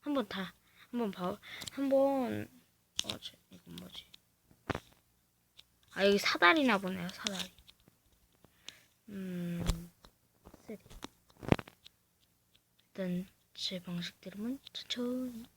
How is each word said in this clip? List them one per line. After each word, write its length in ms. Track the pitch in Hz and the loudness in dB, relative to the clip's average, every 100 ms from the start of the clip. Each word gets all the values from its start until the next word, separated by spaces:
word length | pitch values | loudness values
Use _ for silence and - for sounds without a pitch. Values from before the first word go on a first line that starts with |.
한번 260 | 294 285 214 | 0 0 0
다, 260 | 202 180 - _ - - | -2 -6 -8 _ -20 -8
한번 200 | 240 226 | -2 -2
봐, 280 | 185 180 196 - - - | -2 -4 -4 -10 -12 -10
한번, 760 | - 277 269 269 277 240 208 - - _ _ _ - | -2 4 6 6 4 0 -2 -4 -12 _ _ _ -6
어, 40 | - - | -4 -4
저, 160 | - - _ | -8 -18 _
이건 280 | 180 - 175 | -20 -16 -16
뭐지? 280 | 180 - - - _ _ _ _ - - - - _ _ _ _ _ - - _ _ | -14 -18 -20 -20 _ _ _ _ -6 -6 -6 -20 _ _ _ _ _ -20 -20 _ _
아, 120 | - | 2
여기 140 | 196 202 | 4 6
사다리나 580 | - 311 349 330 269 202 | 2 6 8 8 6 4
보네요, 320 | 196 185 175 | 2 -4 -6
사다리. 420 | - - 190 185 - - - - _ _ _ _ _ - _ - - _ _ - | -4 -4 -4 -6 -10 -20 -20 -20 _ _ _ _ _ -20 _ -20 -20 _ _ -14
음, 840 | 202 185 180 175 170 170 170 170 - - _ _ _ - - - | -10 -6 -4 -4 -2 -2 -2 -4 -18 -20 _ _ _ -20 -20 -16
쓰리. 100 | 214 - - - _ _ - - - - - - _ _ _ _ _ _ _ _ _ _ | -16 -14 -16 -16 _ _ -12 2 2 2 -18 -20 _ _ _ _ _ _ _ _ _ _
일단 380 | - 185 180 190 _ _ | -6 -2 0 -2 _ _
제 260 | - - 185 | -6 -4 -4
방식대로만 800 | 175 175 175 - - 190 220 269 - | -4 -4 -4 -8 -14 -6 -4 -4 -8
천천히. 760 | - - - 247 254 254 233 233 | -14 -8 -4 -2 -2 -4 -8 -14